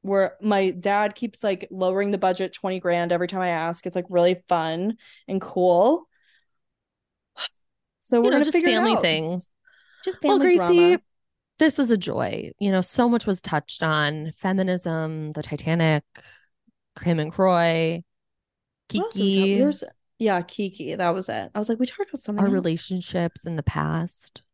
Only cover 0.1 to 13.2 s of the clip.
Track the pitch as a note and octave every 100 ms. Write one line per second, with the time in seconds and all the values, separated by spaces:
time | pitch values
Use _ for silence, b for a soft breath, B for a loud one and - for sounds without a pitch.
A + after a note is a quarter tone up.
0.1 | G3 F#3+ - G#3+ G3+ F#3+ F3+ G3 G3+ G#3+
1.1 | G#3 A#3 - G#3+ F#3+ - F#3 F#3 F#3+ G3+
2.1 | G3 F#3 F#3 F#3+ - F#3+ F#3 F3 F3 E3+
3.1 | F3 F3 G3 F3+ E3+ E3 E3+ F#3 F3+ F3
4.1 | F3+ F3 F3+ _ F3 D#3+ D#3+ G3 A3+ b
5.1 | b - G3 - - F3+ F3 G#3+ D#4+ -
6.1 | _ _ _ _ _ _ _ _ _ _
7.1 | _ _ - B _ _ _ _ _ -
8.1 | A#3+ A#3+ C4+ D4 E4+ E4 A3+ - A3+ E3+
9.1 | D#3 D#3+ F3+ - _ _ b b b -
10.1 | F4+ D4+ G4+ F#4 F4 F4 F4 F4 F4+ _
11.1 | _ _ _ _ _ D#4 - B3+ A3 -
12.1 | - A#2+ - - - G3+ F#3+ F3+ - A#3+
13.1 | A#3